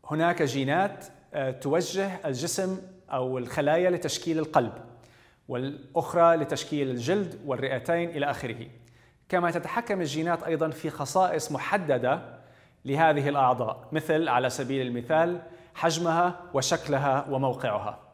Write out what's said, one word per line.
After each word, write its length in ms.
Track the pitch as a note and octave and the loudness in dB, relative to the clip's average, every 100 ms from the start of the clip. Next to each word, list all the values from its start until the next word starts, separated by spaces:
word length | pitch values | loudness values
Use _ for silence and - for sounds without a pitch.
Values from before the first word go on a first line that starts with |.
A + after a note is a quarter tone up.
| - | -6
هناك 320 | D3+ E3+ F3 | 2 2 4
جينات، 640 | D3 C3 C3+ D#3+ G3+ - - - _ | 0 0 0 2 0 -4 -18 -20 _
آه، 180 | D3 C3+ | -4 -4
توجه 580 | C3 C#3+ D#3+ F3 F#3 G3 F3+ D#3 | -2 0 0 0 -2 -4 -4 -6
الجسم 520 | B2+ E3+ - F#3+ F#3 - - - | -4 -2 -2 -2 -4 -10 -20 -6
أو 280 | C3+ B2+ B2+ | -4 -2 -2
الخلايا 520 | B2 - C#3+ E3 F3+ | -4 0 2 4 4
لتشكيل 500 | F3 D#3 - E3 D#3+ | 2 -2 -4 -2 -2
القلب، 340 | D#3 D3+ A#2 - - - - - - _ - | 2 2 0 -6 -18 -20 -20 -20 -20 _ -8
والأخرى 880 | B2+ C3+ C#3+ - E3+ - F3 E3+ E3 | -6 -6 -8 -4 -4 0 6 6 6
لتشكيل 540 | D3 D3+ - D3 C3+ | 2 -4 -4 -2 -2
الجلد 500 | B2 A#2 G3 F3+ - D3 | -2 0 0 -2 -8 -4
والرئتين 640 | B2 C3+ C3 C3 E3+ E3+ | -2 -2 -2 0 0 0
إلى 200 | D#3+ C#3+ | -2 -2
آخره. 380 | C3+ B2 A2 - - - _ _ _ _ | -2 -6 -8 -12 -18 -20 _ _ _ _
كما 220 | F3+ F3 | 2 2
تتحكم 500 | E3 - A3+ A#3 G3+ | 0 -2 -4 -2 -2
الجينات 420 | D#3 D3 E3 E3 | -2 -2 0 0
أيضًا 260 | - D#3+ D#3+ | 0 0 0
في 200 | - D#3+ | -2 -8
خصائص 640 | - C#3 F#3+ F#3 E3 - | -6 0 2 2 2 -2
محددة 680 | C#3+ - G3+ D#3+ B2+ B2 D#3+ - - - - _ _ C#3 | -4 0 -2 2 2 2 0 -4 -18 -20 -20 _ _ -4
لهذه 440 | C#3 D#3+ D3 C#3 | 4 4 4 2
الأعضاء، 580 | C#3+ B2+ A#2+ A2+ - - | 4 4 4 -2 -4 -4
مثل 360 | D3+ D#3 D#3 D#3+ | -4 0 0 4
على 220 | B2 B2+ | 2 2
سبيل 380 | A#2+ B2+ C3+ B2+ | -2 -4 -2 -2
المثال 540 | A#2+ A#2+ D#3 E3+ F3 - - - - | -4 2 2 2 0 -10 -20 -20 -2
حجمها 640 | E3+ D#3 E3+ E3 F3 F3 - | 0 2 0 2 2 0 -4
وشكلها 720 | C#3 B2+ E3 - C#3 C#3 C3+ D3 | -2 0 -2 0 0 2 2 0
وموقعها. 680 | C3+ C3+ C3 A#2+ G#2 G#2 - - | 0 0 0 -2 -2 -4 -10 -20